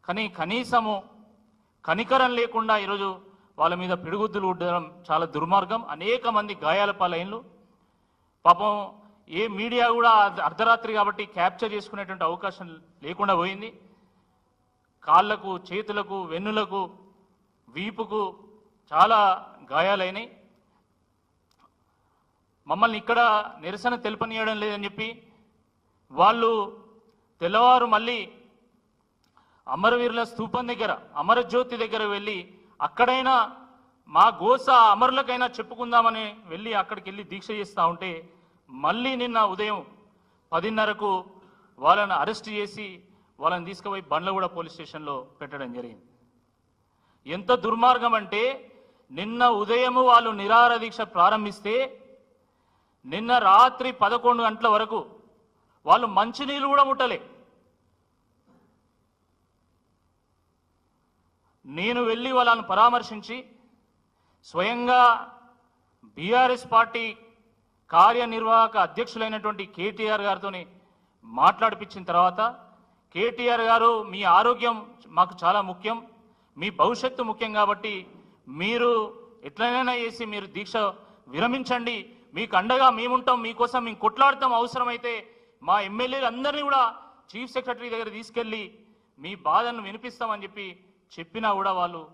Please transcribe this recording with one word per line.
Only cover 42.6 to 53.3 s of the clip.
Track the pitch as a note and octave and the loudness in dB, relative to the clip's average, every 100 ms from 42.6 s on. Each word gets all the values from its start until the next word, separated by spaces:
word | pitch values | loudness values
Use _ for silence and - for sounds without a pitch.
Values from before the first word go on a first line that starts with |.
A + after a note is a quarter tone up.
| G#3 G#3 G#3 F3+ _ _ _ _ | -8 -10 -16 -16 _ _ _ _
వాళ్ళని | D3+ F3 E3+ | -2 -2 -6
తీసుకుపోయి | F#3+ G3+ G3 | -12 -10 -10
బండ్లగూడ | D#3 D3+ F3+ F#3+ F3+ | -4 -4 -2 -4 -4
పోలీస్ | F3 E3 | -6 -12
స్టేషన్లో | - D#3 D#3+ D3+ C3+ B2+ _ | -14 -16 -14 -10 -10 -10 _
పెట్టడం | C#3+ C#3+ C3 | -14 -12 -12
జరిగింది. | B2 A#2+ G#2+ _ _ _ _ _ _ _ _ _ _ _ _ C3 | -12 -14 -18 _ _ _ _ _ _ _ _ _ _ _ _ -12
ఎంత | F3 F#3+ | -10 0
దుర్మార్గం | B3 G#3 A3+ B3 B3 A#3 | 0 0 2 4 4 2
అంటే, | A3+ G3 G3+ B3 C4+ - - _ _ _ | 0 -2 -4 -2 -4 -14 -20 _ _ _
నిన్న | C3+ G#3 A#3 B3 | -12 -8 2 2
ఉదయము | G#3+ G3+ A#3 B3+ B3+ | 2 0 2 2 4
వాళ్ళు | B3+ A#3 A#3 | 6 6 4
నిరాహార | G#3+ G3+ A3+ A#3+ A#3 | -4 2 6 6 4
దీక్ష | A3+ A3 | -4 -8
ప్రారంభిస్తే, | A3 F3+ F3+ G#3+ G#3 G3 G3+ A#3 C4 - - - _ _ _ _ _ _ _ _ | -6 2 4 4 -2 -8 -4 -4 -4 -8 -20 -20 _ _ _ _ _ _ _ _
నిన్న | B2+ E3 A3+ | -10 -8 0